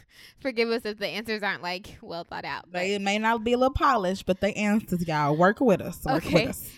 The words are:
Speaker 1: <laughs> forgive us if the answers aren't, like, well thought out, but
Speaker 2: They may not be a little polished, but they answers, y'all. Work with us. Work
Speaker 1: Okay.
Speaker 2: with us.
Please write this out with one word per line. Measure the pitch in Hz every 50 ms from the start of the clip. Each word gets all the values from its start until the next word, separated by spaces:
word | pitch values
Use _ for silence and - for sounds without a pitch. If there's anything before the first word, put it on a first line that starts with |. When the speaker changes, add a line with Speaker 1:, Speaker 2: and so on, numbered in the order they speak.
| - _ _
Speaker 1:
<laughs> | - - - - -
forgive | - 277 240 220 233 233
us | 226 226 226
if | 214 214 208
the | 202 180
answers | 147 196 226 226 220 214 202
aren't, | 202 185 135
like, | 135 175 180 180 208 - - -
well | - 202 170 170 170
thought | - - - 170
out, | 160 139 120 - -
but | 180 180
Speaker 2:
They | 180 190 202 202
may | 196 196 202 214
not | 220 226 233 233 214
be | 233
a | 240 247
little | 254 262 269
polished, | - 330 285 269 226 190 180 190 196 -
but | - 185 -
they | - 202 -
answers, | - 208 208 208 226 214 - - 175 175
y'all. | 165 156 151 151 143 151
Work | 151 175 190 220 -
with | 294 240 190 -
us. | 139 123 - - -
Work | - 262 - -
Speaker 1:
Okay. | - 277 254 220
Speaker 2:
with | 262
us. | - - - - -